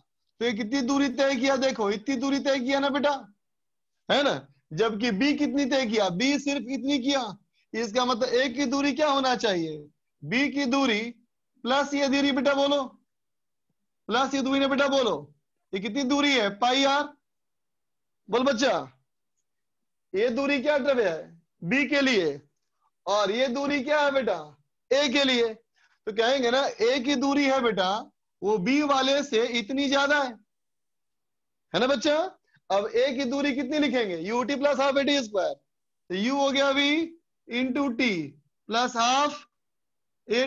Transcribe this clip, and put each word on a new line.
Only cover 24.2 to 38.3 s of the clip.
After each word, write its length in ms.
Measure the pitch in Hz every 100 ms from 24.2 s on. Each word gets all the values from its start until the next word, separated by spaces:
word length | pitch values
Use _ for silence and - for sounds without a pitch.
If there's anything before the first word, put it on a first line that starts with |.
| 233 175 151 - _ _ -
ए 180 | 269 294
के 160 | 277
लिए, 280 | 269 247 233
तो 580 | 220 _ _ _ _ -
कहेंगे 380 | 208 226 277 240
ना 160 | 254 277
ए 320 | - 226 269
की 140 | 240 277
दूरी 280 | 277 285
है 160 | 277 269
बेटा 280 | 240 190 185 214 - _ _ _
वो 140 | 190 214
B 240 | 180 285
वाले 400 | 294 269 262 277
से 240 | 277 220 247 233
इतनी 300 | 226 269 277
ज्यादा 340 | 277 277 294
है, 100 | 262 220 _ _ _ _ _ _ _ _ _ _ _ _ _
है 60 | 170
ना 60 | 254
बच्चा? 300 | 277 302 302 370 - _ _ -
अब 160 | 196 214
ए 260 | 226 269 247
की 80 |
दूरी 300 | 254 277 285
कितनी 240 | 262 254 302
लिखेंगे, 380 | 285 247 208 170
यूटी 360 | 175 240 247 285
plus 240 | 285 262
half 160 | 277 277
एटी 240 | 277 285
स्क्वायर, 320 | 220 208 165
तो 600 | 143 _ _ _ _ -
यू 220 | 185 226 277
हो 140 | 277
गया 180 | 269 277
v 120 | 269 285 302 330 - _ _ -
into 360 | 233 262 285 277 226
t 100 | 254 180 143